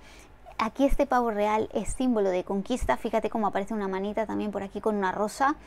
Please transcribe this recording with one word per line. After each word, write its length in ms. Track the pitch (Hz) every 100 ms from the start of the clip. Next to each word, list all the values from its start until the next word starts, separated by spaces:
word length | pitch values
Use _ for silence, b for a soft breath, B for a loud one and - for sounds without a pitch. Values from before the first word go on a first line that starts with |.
| B B B - - -
Aquí 280 | 220 -
este 220 | 269 - -
pavo 240 | 247 233
real 380 | 208 208 214 220
es 200 | - 190
símbolo 380 | - 254 226 196
de 120 | 180
conquista. 540 | 185 196 190 240 - 247
Fíjate 340 | 233 226 214
cómo 160 | 226 202
aparece 280 | 196 196
una 120 | 220 196
manita 400 | 190 196 208 214
también 240 | 202 208
por 120 | 202
aquí 180 | 196 202
con 160 | 220 214
una 160 | 190
rosa. 440 | - 208 - 269 311